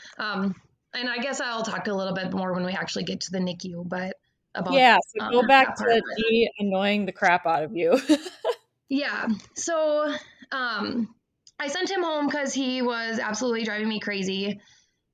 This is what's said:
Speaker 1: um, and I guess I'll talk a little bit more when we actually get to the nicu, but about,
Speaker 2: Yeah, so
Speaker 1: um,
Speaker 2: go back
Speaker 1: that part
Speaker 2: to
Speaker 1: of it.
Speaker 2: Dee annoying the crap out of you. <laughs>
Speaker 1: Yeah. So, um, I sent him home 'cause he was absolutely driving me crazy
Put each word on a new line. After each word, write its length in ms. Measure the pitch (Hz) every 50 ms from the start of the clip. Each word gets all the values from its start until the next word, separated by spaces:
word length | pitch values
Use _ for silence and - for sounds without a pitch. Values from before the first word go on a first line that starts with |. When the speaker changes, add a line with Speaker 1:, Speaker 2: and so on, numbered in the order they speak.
| - - - -
Speaker 1:
um, 360 | 220 214 196 190 196 196 185 - _ _ _ _ _ _ -
and 160 | 247 247 254
I 100 | 240 240
guess 220 | 247 277 254 262
I'll 220 | 269 247 233 226 220
talk 240 | 220 - 175 -
a 60 | 214 196
little 200 | 190 190 190 180
bit 180 | 190 185 180 190
more 200 | 190 185 185 180
when 120 | 180 180
we 80 | 185 190
actually 320 | 160 165 - - 202 175
get 160 | 185 190 -
to 100 | - -
the 80 | 185 185
nicu, 440 | 180 180 175 180 - 185 170 170 175
but 300 | 175 185 180 185 190 - _ _ _ _ _ _ _ -
about, 280 | - 175 185 269 262 254
Speaker 2:
Yeah, 140 | 240 214 180 -
so 120 | - - -
Speaker 1:
um, 120 | 220 214
Speaker 2:
go 120 | 240 240 233
back 240 | 254 269 269 262
Speaker 1:
that 100 | - -
part 160 | - 214 233 233
Speaker 2:
to 80 | 220
Speaker 1:
of 20 | - - -
it. 60 | 214 220 226
Speaker 2:
Dee 200 | 226 233 220 - - -
annoying 460 | 208 196 190 190 202 202 208 208 196
the 60 | 190
crap 340 | - - 202 180 175 180 -
out 180 | 165 165 147 156
of 120 | 151 -
you. 240 | 170 165 170 214 269 -
<laughs> 0 | - 302 294 - 370 - - - - - - _ _ _ _ _ -
Speaker 1:
Yeah. 380 | 269 277 277 233 202 214 - 226 214 185 - - _
So, 580 | - - 339 330 311 311 302 294 302 302 285 285 294 - - - _ - -
um, 640 | 277 262 247 240 220 202 208 - - 240 220 - - _ _ _ _ _ _ - _ -
I 80 | 302
sent 220 | 269 285 370 370 359
him 140 | 392 370 349
home 260 | 320 311 294 285 285
'cause 240 | 302 294 277 - -
he 280 | 269 262 254 254 254
was 380 | 240 247 233 226 226 226 226 226
absolutely 440 | 233 214 208 - 254 247 226 226 226
driving 240 | 220 208 214 220
me 120 | 220 214 202
crazy 600 | - 208 202 196 185 190 190 196 196 208 202 208 - _ _ _ _ _ _ _ _ _